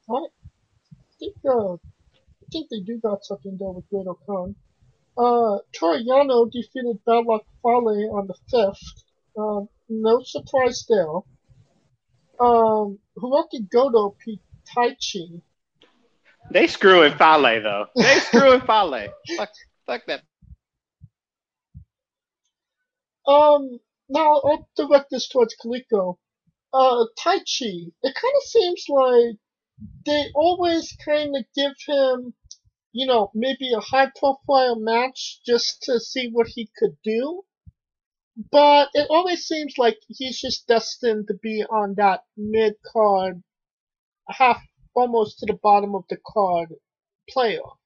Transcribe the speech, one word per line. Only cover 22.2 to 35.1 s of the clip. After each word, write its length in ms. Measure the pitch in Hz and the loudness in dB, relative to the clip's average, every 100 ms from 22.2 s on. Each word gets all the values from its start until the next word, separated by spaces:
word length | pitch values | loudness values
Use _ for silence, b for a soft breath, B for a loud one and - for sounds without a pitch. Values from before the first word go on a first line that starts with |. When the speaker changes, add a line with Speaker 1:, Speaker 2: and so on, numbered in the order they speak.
| _ _ _ _ _ _ _ _ _ _ - | _ _ _ _ _ _ _ _ _ _ 4
Speaker 1:
Um, 540 | 285 302 294 269 247 _ _ _ | 6 8 4 0 -14 _ _ _
now 320 | 285 302 302 | 0 4 4
I'll 240 | 277 311 - - | 2 -2 -4 -6
direct 340 | 285 285 277 | 4 2 2
this 180 | 262 - | -8 -4
towards 280 | 262 226 - | 0 0 -2
Kaliko. 600 | 233 247 - 208 180 180 _ _ _ _ _ | -10 -10 -2 -2 -2 -8 _ _ _ _ _
Uh, 340 | 262 262 247 226 - | 2 4 2 -2 -2
Taichi, 760 | 339 381 - - 233 175 170 _ | -2 -2 -4 -6 -6 -8 -14 _
it 120 | 269 | -6
kinda 260 | 269 480 571 | -4 -2 -2
seems 420 | - 466 359 359 - | 0 0 0 -4 -2
like 480 | 277 262 240 233 214 _ _ _ _ 214 - | 0 4 4 2 -4 _ _ _ _ -20 -12
they 220 | - 294 285 | -4 -2 -2
always 580 | 285 330 359 349 330 - - | 0 0 0 -2 -2 -6 -16
kinda 380 | - 302 294 277 220 | -4 -4 -2 -8 -8
give 180 | - 285 277 - | -6 -6 -6 -4
him, 480 | 285 269 254 247 - _ - _ _ _ | 0 0 -2 -8 -18 _ -20 _ _ _
you 140 | 226 262 | -8 0
know, 240 | 240 202 | 0 0
maybe 380 | 214 262 262 262 | -4 -4 -6 -4
a 80 | 226 | -4
high 300 | - 269 262 - | -2 0 0 0
profile 600 | 277 269 - 269 254 226 | -4 -2 0 2 2 -2
match 640 | 220 226 254 | -2 -2 -2